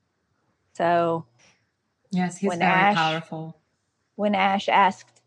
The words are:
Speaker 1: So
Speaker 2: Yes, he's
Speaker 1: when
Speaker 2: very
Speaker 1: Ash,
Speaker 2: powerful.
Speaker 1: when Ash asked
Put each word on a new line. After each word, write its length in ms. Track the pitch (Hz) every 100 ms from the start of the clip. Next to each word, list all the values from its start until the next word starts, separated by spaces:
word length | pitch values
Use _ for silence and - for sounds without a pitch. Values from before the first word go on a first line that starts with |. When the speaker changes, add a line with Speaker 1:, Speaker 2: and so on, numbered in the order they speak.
| _ _ _ _ _ _ _
Speaker 1:
So 500 | - 170 175 170 165 - _ _ _ _ _ _ _ _
Speaker 2:
Yes, 280 | 180 180 -
he's 100 | 196
Speaker 1:
when 100 | 175
Speaker 2:
very 120 | 180
Speaker 1:
Ash, 260 | 185 202 185
Speaker 2:
powerful. 600 | 160 160 - 160 160 - _ _ _ _ _ -
Speaker 1:
when 180 | 208
Ash 340 | 196 196 196 -
asked 520 | 185 190 - - _